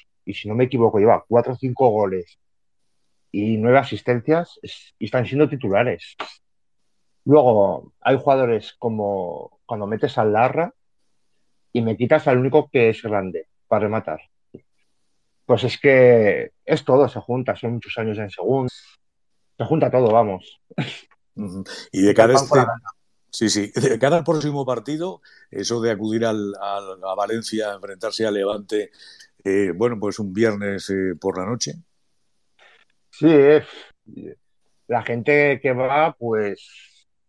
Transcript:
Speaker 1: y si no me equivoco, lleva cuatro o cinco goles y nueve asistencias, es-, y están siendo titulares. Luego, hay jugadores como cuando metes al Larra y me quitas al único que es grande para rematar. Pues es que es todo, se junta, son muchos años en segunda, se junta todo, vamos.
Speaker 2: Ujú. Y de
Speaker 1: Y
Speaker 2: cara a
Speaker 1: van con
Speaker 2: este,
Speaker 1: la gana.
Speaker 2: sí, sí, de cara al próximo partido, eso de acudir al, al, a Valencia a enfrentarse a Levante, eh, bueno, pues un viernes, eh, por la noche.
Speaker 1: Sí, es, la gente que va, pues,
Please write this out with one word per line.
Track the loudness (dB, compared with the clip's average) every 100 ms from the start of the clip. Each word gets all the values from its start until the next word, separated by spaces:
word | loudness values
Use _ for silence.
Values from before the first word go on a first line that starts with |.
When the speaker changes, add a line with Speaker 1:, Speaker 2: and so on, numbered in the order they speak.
| _ _
Speaker 1:
y | -14
si | -10 -6
no |
me | -2
equivoco, | 0 2 2 4
lleva | 4 4 2
cuatro | 0 0
o | -4
cinco | -6 0 2
goles | 2 -2 -4 -8 _ _ _ _ _ _ _ _ _ _
y | -6 -2 0
nueve | 2 2
asistencias, | 2 -8 -4 -4 0 -2 -2 -12
es-, | -20 -20 _ -12
y | -6
están | -4 -2
siendo | 0 0
titulares. | 0 -2 0 0 -4 -10 -16 -16 -16 _ _ _ _ _ _ _ _
Luego, | 4 6 6 4 2 0 -10 _
hay | 0 0
jugadores | 2 0 2 -2 -4 -8
como | -6 -4 -4 -4 -6 -10 -14 _ -12
cuando | -8 -6
metes | -4 -4 0
al | 0
Larra | 2 2 0 -4 -6 _ _ _ _ _ _ _ _ _
y | -4
me | -2 -2
quitas | 2 2 2
al | 2
único | 2 0 0
que | 2 2
es | 0
grande | -4 -4 -4 -10 -14 _ -4
para | -2
rematar. | 0 -4 -6 -12 -14 _ _ -20 _ _ _ _ _ _ _ _
Pues | 0 0
es | 0 0
que | 4 6 8 8 4 0 -4 _
es | -4 -4
todo, | 2 2 2
se | -2
junta, | -6 -6 -4 -6
son | -6
muchos | -8 -8 -8
años | -6 -6
en | -8
segunda, | -6 -2 0 -2 -8 _ _ _ _ _ _ _ -8
se |
junta | -2 0 2
todo, | 2 4
vamos. | 4 2 -2 -12 _ _ -10 -10 -10 _ _ _ -12
Speaker 2:
Ujú. | -12 -12 -14 -16 -10
Y | 2
de | 4
Speaker 1:
Y |
Speaker 2:
cara | 6 6
a | 6
Speaker 1:
van | 4
con | 2
Speaker 2:
este, |
Speaker 1:
la | 2
gana. | -2 -12 -20 _ _ _
Speaker 2:
sí, | -2 0
sí, | 0 -2
de | -2 -2 2
cara | 2 2
al |
próximo | 0 -2 -2 -4 -4
partido, | -6 -6 -8 -8 -12 _ _ _
eso | -10 -6 -2
de | -2
acudir | -2 -2 -2 -2
al, | -2 -6 -8
al, | -8 -8 -10 -12
a | -8
Valencia | -4 -4 -4 -6 -6 -6
a | -8
enfrentarse | -14 -12 -10 -4 -4
a |
Levante, | -2 -2 -4 -4 -6 -6 _ -20 -20 -20 _
eh, | -2 0 0
bueno, | -2 -2 -2
pues | -8 -6
un | -8
viernes, | 0 0 0 -6 -8 -6
eh, | -4 -4 -4
por | -6 -4
la | -6
noche. | -6 -8 -12 _ _ _ _ _ _ _ _ _ _ _ _ _
Speaker 1:
Sí, | 0 4
es, | 6 6 6 2 -18 -20 _ _ -18 -18 -20 _ _ _ _ -4
la | -4
gente | -2 -4 2 4 4 0
que | -2
va, | -2 0 0 0 -2
pues, | -4 -2 -4 -6 -16 -20 -20 _ _ _